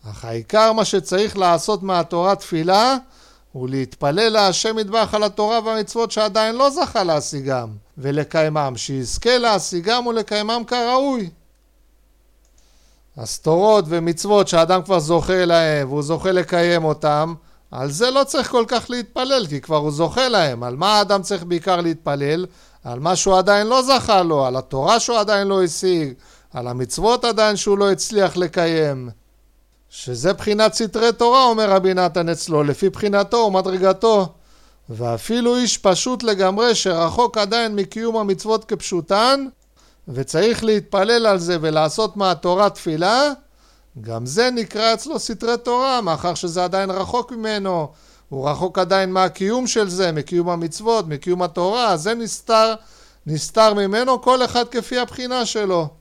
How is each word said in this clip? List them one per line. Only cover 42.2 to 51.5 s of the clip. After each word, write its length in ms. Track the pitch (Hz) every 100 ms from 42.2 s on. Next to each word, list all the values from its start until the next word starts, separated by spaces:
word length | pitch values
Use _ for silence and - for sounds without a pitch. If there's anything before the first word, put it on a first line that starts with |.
| 196 165 180 180 202
תפילה, 600 | 196 - 156 175 240 294 269 _ _ _ _ _ -
גם 240 | 110 113 123
זה 240 | 156 247
נקרא 420 | 247 208 208 226
אצלו 260 | 220 269 294
סתרי 380 | - 220 226 233
תורה, 380 | 240 247 269 254
מאחר 320 | 190 160 175
שזה 300 | 165 180 165
עדיין 280 | 180 190 196
רחוק 400 | 185 180 247 233
ממנו, 560 | 240 220 214 196 175 147 - _ _ _
הוא 200 | 135 135
רחוק 300 | 139 180 190
עדיין 320 | 185 190 190
מהקיום 560 | 185 185 180 190 240 254
של 220 | 240 202
זה, 220 | 180 185
מקיום 380 | 156 139 175 170
המצוות, 580 | 170 170 - 214 226 170
מקיום 340 | 143 180 180
התורה, 560 | 180